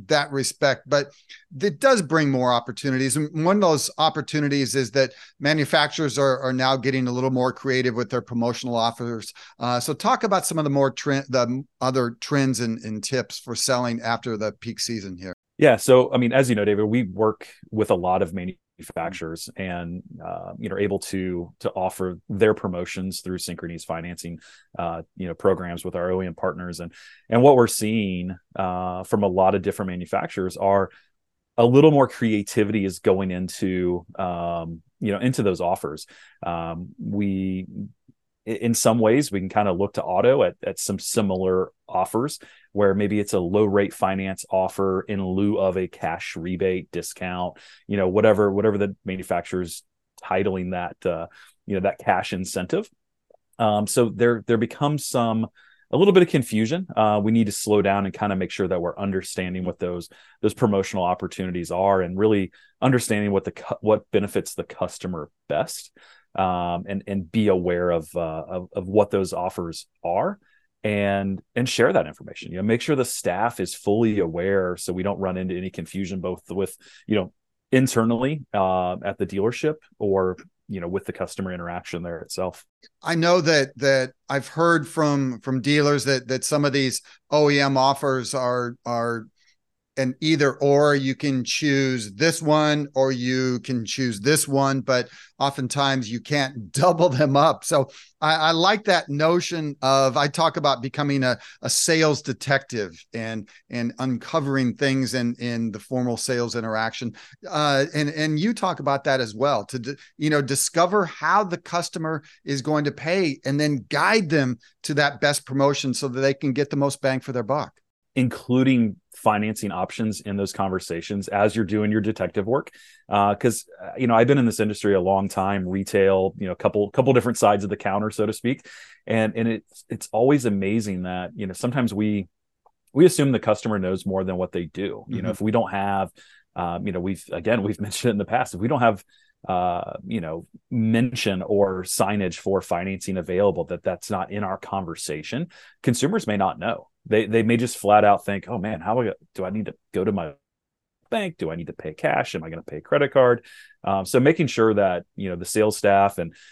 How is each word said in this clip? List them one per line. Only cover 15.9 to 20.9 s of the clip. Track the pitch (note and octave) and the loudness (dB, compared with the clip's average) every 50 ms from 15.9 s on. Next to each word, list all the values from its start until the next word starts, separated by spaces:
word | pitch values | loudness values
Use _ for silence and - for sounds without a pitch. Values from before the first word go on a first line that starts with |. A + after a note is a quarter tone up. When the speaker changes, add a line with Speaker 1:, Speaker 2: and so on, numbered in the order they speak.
| B2+ B2+ B2 - B2+ | 8 8 8 6 2
Speaker 2:
I | |
mean, | B2 B2 A#2 B2+ | 0 2 4 4
as | C3+ C3+ B2 | 4 4 4
you | A#2 | 2
know, | G#2 G2+ | 2 2
David, | G#2 G2+ G2+ G#2+ | 2 2 2 2
we | G#2 A2+ B2+ A2+ | 0 0 0 -2
work | F2+ F#2 G2+ A2 A2 G#2+ - - - - _ - - | -2 -2 0 0 0 0 -2 -10 -20 -20 _ -16 -6
with | A2 G#2+ G#2 - | -2 -2 2 2
a | G2+ | 2
lot | F2 F2+ F2+ F#2 F#2 F#2 | 2 2 0 0 0 0
of | D#2+ F2+ | -2 -4
manufacturers | F#2 F2+ F#2 - - _ _ _ - D2+ - - E2 E2 E2+ F2+ - E2+ D#2+ E2 D#2+ - - - | -6 -8 -8 -10 -12 _ _ _ -20 -20 -12 -8 -6 -6 -6 -8 -8 -10 -10 -10 -10 -12 -14 -10
and, | - F#2+ F#2 F2 F2 F2 E2+ F2 F2+ - - - - D#2+ | -10 -8 -6 -6 -8 -8 -8 -10 -12 -12 -16 -18 -14 -12
uh, | E2+ E2+ E2+ F2+ F#2 - | -10 -10 -10 -12 -12 -12
you | - A2+ | -10 -8
know, | G2 F#2+ G2 | -6 -2 -2
able | G#2 F#2+ | 0 0